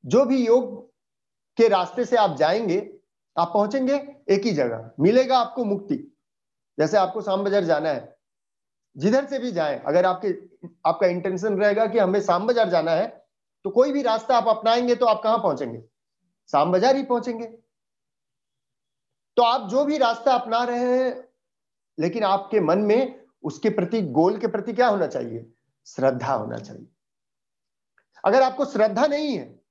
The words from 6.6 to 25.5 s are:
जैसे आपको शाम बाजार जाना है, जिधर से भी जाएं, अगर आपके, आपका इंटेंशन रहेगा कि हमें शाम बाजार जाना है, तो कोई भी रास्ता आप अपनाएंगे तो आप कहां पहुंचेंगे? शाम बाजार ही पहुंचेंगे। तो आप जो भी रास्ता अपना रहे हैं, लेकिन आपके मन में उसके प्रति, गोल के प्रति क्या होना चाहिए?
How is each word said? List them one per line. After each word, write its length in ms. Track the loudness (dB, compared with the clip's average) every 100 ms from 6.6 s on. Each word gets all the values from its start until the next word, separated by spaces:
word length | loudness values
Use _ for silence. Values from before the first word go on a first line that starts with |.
| _ -4
जैसे 180 | 0 2
आपको 260 | 0 -2
शाम 220 | -4 -4
बाजार 200 | 0 0
जाना 240 | 2 0 0
है, 280 | -4 -8 _ _ _ _ _ _ _ _ -4
जिधर 300 | 0 0 -2
से 120 | -6
भी 140 | -6
जाएं, 280 | -4 -4 -4
अगर 260 | 0 2 2
आपके, 220 | 0 -4 -6 -10 _ -20 _ -2
आपका 200 | 2 0
इंटेंशन 520 | 0 -4 -4 -2 0
रहेगा 280 | 2 2 0
कि 120 | 2
हमें 220 | 2 2
शाम 260 | 2 0 2
बाजार 220 | 0 2
जाना 220 | 0 0
है, 360 | -2 -2 -8 _ _ _ _
तो 60 | -2
कोई 220 | 2 2
भी 100 | 2
रास्ता 340 | 0 -2 0 0
आप 120 | 2
अपनाएंगे 460 | 0 2 2 2
तो 120 | 2 2
आप 160 | 2
कहां 160 | 0 0
पहुंचेंगे? 460 | 0 -2 -6 -10 -18 _ _ _ _ _ _
शाम 200 | 0 2
बाजार 240 | 2 4 2
ही 60 |
पहुंचेंगे। 440 | 0 -4 -4 -8 -12 -16 _ _ _ _ _ _ _ _ _ _ _ _ _ _ _ _ _ 2
तो 60 |
आप 280 | 2 2 -2
जो 140 | -2
भी 140 | 0 0
रास्ता 360 | 0 0 0
अपना 300 | 0 0 -2
रहे 340 | -2 -2 -2 0
हैं, 300 | -2 -6 -16 _ _ _ _ _ _ -6
लेकिन 240 | -4 -2
आपके 360 | 0 0 0 -2
मन 180 | 2 0
में 460 | 2 2 0 -6 _ _
उसके 280 | -10 -2 -2
प्रति, 320 | 0 -2 -2
गोल 360 | 0 2 2 2
के 80 | -4
प्रति 260 | -4 -6
क्या 160 | 0 2
होना 180 | 2 -2
चाहिए? 460 | -4 -8 -10 -14